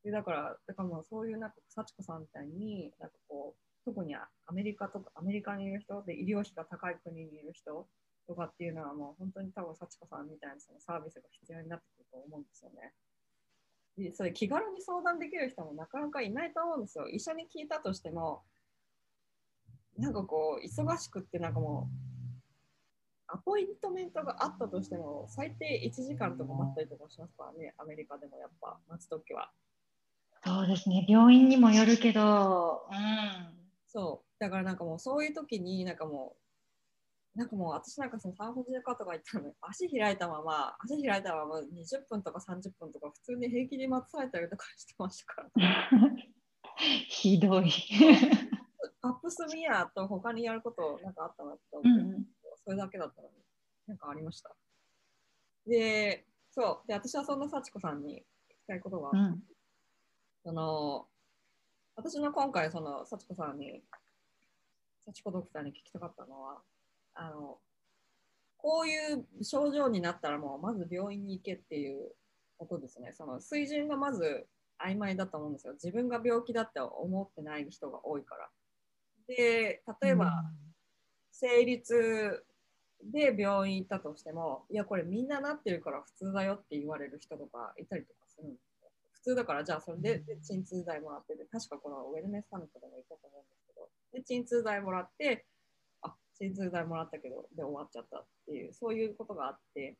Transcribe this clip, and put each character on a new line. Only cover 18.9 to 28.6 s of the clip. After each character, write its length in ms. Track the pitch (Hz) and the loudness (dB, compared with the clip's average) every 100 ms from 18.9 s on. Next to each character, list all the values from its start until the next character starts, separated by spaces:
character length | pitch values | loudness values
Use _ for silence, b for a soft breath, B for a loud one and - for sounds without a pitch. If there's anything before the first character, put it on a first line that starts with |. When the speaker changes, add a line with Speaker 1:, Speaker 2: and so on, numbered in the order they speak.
| _ _ _ _ _ _ _ - - _ - | _ _ _ _ _ _ _ -20 -20 _ -4
Speaker 1:
な 120 | 269 | -2
ん 40 | |
か 100 | 214 | -2
こ 360 | 185 156 156 139 | -2 -2 0 -4
う、 40 | |
忙 320 | - - 302 330 | -6 -2 0 -2
し 100 | - | -4
く 100 | 196 | -12
っ 20 | |
て 160 | 185 175 | -8 -6
な 100 | 165 | -4
ん 40 | |
か 60 | 160 | -2
も 300 | 156 139 131 | -2 -4 -6
う、 240 | - - 127 123 - _ _ _ _ _ _ _ _ - | -8 -10 -10 -12 -12 _ _ _ _ _ _ _ _ -14
ア 100 | - | -8
ポ 200 | - 415 | -2 0
イ 60 | |
ン 40 | 392 427 | -2 -6
ト 80 | 403 | -6
メ 140 | 370 | -6
ン 80 | 359 | -6
ト 120 | 320 | -6
が 200 | 285 - | -6 -4
あ 60 | 285 | -4
っ 80 | - | -4
た 100 | 226 | -4
と 140 | 185 | -4
し 80 | - | -6
て 80 | 175 | -8
も、 280 | 151 143 - | -8 -10 -10
最 260 | - 311 - | -8 -8 -6
低 180 | 311 262 | -4 -2
一 260 | 226 - | -4 -6
時 120 | 254 | -6
間 220 | - 202 - | -4 -4 -4
と 80 | |
か 80 | 135 | -6
待 180 | 135 135 | -2 -2
っ 40 | |
た 60 | 156 | -2
り 60 | 151 | -8
と 80 | |
か 140 | 143 151 | -10 -18
し 100 | - | -18
ま 80 | 165 | -18
す 60 | |
か 100 | - | -16
ら 80 | 135 | -16
ね、 200 | 160 156 - | -14 -16 -14
ア 80 | |
メ 100 | 156 | -14
リ 100 | 151 | -14
カ 120 | 151 143 | -14 -14
で 100 | 143 | -16
も 100 | 135 | -16
や 100 | 135 | -18
っ 20 | _ | _